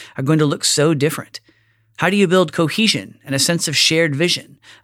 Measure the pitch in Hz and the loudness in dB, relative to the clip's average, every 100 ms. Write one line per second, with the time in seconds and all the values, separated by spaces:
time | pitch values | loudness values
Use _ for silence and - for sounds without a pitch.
0 | - - 135 156 147 165 - - 151 151 | -14 -6 0 2 2 0 -2 0 2 2
1 | 147 - - - _ _ _ _ _ - | 0 -4 -10 -18 _ _ _ _ _ -4
2 | 170 202 180 185 165 - 160 - 220 123 | 0 2 2 2 2 0 -2 0 0 -2
3 | 95 - 143 135 - 170 - 139 - 160 | -6 -16 -6 -2 -2 -2 -2 0 2 2
4 | 165 139 170 - - - - - | 0 0 -2 -2 -8 -20 -20 -8